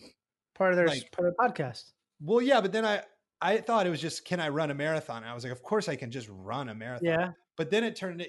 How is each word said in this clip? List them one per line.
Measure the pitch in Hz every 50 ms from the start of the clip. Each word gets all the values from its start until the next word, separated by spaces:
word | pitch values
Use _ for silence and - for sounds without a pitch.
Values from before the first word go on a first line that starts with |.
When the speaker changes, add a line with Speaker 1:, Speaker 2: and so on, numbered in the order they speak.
| - - _ _ _ _ _ _ _ _ _
Speaker 1:
Part | - 190 185
of | 180
their, | 180 170
Speaker 2:
like | 160 143 131 - -
Speaker 1:
part | - - 175 175
of | 175
the | 190
podcast. | 247 233 175 - 143 123 113 - - - _ _ _ _ _ -
Speaker 2:
Well, | 147 160 220 240
yeah, | 247 269 269 226
but | 190 190
then | 190 220 226
I, | 214 208 190 - - _ _ _ _ _ -
I | 160 185 214 214
thought | - - 233 220 185
it | 175
was | 160 135
just, | 156 151 - - -
"Can | - 180 175
I | 160 151
run | 139 156 160 147
a | 139
marathon?" | 139 147 156 160 156 - - 117 117 110
And | 117
I | 120
was | 120
like, | 123 123
"Of | 120 - -
course | - 208 214 - 175
I | 143
can | - 127 117
just | 120 135 110 104
run | 98 95 95 101 117 139 139 120
a | 107
marathon." | 110 110 123 123 120 170
Speaker 1:
Yeah. | 170 160 165 180 180 165 - _ _ _
Speaker 2:
But | - 160 147
then | 190 220 233
it | 220 214
turned, | - 190 185 170 170 175